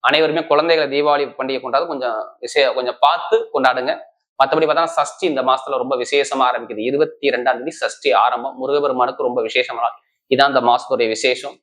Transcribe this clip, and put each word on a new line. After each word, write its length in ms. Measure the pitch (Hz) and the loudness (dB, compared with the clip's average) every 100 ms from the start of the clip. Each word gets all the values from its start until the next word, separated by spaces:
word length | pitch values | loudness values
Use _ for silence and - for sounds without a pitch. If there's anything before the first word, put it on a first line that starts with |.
| 120 | 2
அனைவருமே 340 | 151 156 160 156 | 2 2 0 0
குழந்தைகளை 360 | 147 165 160 143 | 2 4 2 2
தீபாவளி 320 | 139 147 143 139 - | 0 2 2 0 -6
பண்டிகை 200 | 131 131 | -6 -4
கொண்டாது 220 | 127 135 170 | -2 -2 -2
கொஞ்சம் 240 | 143 123 110 - - | -4 -4 -4 -8 -12
விஷய-, 260 | 123 147 131 127 | -4 2 2 2
கொஞ்சம் 200 | 123 120 | -4 2
பார்த்து 340 | 143 170 - 226 226 | 2 2 0 -2 0
கொண்டாடுங்க. 380 | 143 131 127 127 170 - _ _ _ | 0 2 2 -2 -6 -8 _ _ _
மத்தபடி 260 | 135 156 156 | 2 4 2
பார்த்தா 240 | 151 165 - | 2 0 -2
சஷ்டி 260 | 143 - 185 | -4 -2 -2
இந்த 120 | 135 127 | 0 0
மாசத்துல 300 | 131 - 135 | 0 0 -4
ரொம்ப 120 | 123 131 | -2 -2
விசேஷமா 420 | 120 143 139 135 127 | 0 0 0 0 0
ஆரம்பிக்குது. 320 | 120 120 107 113 | 0 -6 -6 -2
இருபத்தி 420 | 139 156 - 143 | 0 0 0 -2
ரெண்டாம் 240 | 123 123 120 | 0 0 -2
தேதி 120 | 135 - | -4 -6
சஷ்டி 300 | 117 - 147 113 | -6 -2 0 4
ஆரம்பம். 340 | 117 123 131 131 | 2 0 -6 -8
முருகபெருமானுக்கு 680 | 131 143 143 127 127 135 131 | -2 0 0 0 -2 -2 -2
ரொம்ப 140 | 123 113 | -2 -2
விசேஷமான 360 | 127 123 117 117 | -2 -2 -2 -4
நாள். 100 | - _ _ _ | -6 _ _ _
இதான் 180 | 127 139 | 2 4
இந்த 100 | 135 120 | 4 2
மாசத்துடைய 400 | 123 - 131 113 | 2 0 -2 0
விசேஷம். 420 | 110 131 127 139 - | 0 0 -2 -6 -16